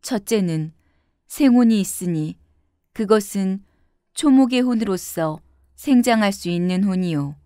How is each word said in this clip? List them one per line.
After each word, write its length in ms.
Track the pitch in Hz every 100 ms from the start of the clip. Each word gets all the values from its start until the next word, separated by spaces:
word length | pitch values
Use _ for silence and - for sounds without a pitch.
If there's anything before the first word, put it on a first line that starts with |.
| -
첫째는 640 | 240 202 226 185 160 156 _ _ _ _ _ _
생혼이 540 | - 277 240 240 220
있으니 580 | 190 - 180 165 156 175 _ _ _ _ _
그것은 720 | - 208 214 202 202 190 196 _ _ _ _ _
초목의 460 | - 311 262 262 247
혼으로서 800 | 247 233 214 185 - - 160 156 _ _ _
생장할 580 | _ - 247 247 226 208
수 160 | 196 175
있는 360 | 175 175 185
혼이요. 500 | 196 185 180 156 143 147